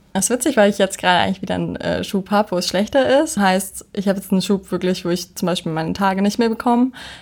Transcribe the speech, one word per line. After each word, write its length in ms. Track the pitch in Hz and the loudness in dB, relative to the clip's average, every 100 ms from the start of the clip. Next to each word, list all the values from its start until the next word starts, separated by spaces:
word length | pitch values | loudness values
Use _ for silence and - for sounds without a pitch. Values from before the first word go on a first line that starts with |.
| _ | _
Das 120 | 196 - | -4 -2
ist 40 | |
witzig, 260 | 247 330 226 | 0 2 4
weil 140 | 202 | 4
ich 80 | 202 | 4
jetzt 200 | 190 - | 0 0
gerade 220 | 180 180 | 2 2
eigentlich 220 | 196 190 | 2 -2
wieder 140 | 190 180 | -4 -4
einen, 200 | 170 175 | -4 -4
äh, 300 | 165 175 180 | -4 -4 -2
Schub 260 | 196 190 | -4 0
hab, 220 | 202 214 | 0 0
wo 40 | 175 | -2
es 120 | 175 | -2
schlechter 520 | 180 214 277 262 269 | -2 0 2 4 2
ist. 160 | 311 - | 2 2
Heißt, 480 | 190 185 190 - - | 2 2 -2 -10 -10
ich 160 | - 196 | -4 -2
hab 80 | 196 | -2
jetzt 160 | - | 0
einen 100 | 190 | 0
Schub 300 | 180 196 - | 2 -2 -2
wirklich, 320 | 175 180 185 | -2 -2 -2
wo 60 | 175 | -2
ich 260 | 175 - - | -4 -4 -4
zum 100 | 180 | -2
Beispiel 280 | 180 170 | -2 -4
meine 180 | 160 160 | -4 -4
Tage 300 | 185 196 190 | 0 0 2
nicht 180 | 202 208 | 0 2
mehr 100 | 226 | 0
bekomme. 420 | 226 254 240 254 - - - | 0 0 2 2 -2 -16 -18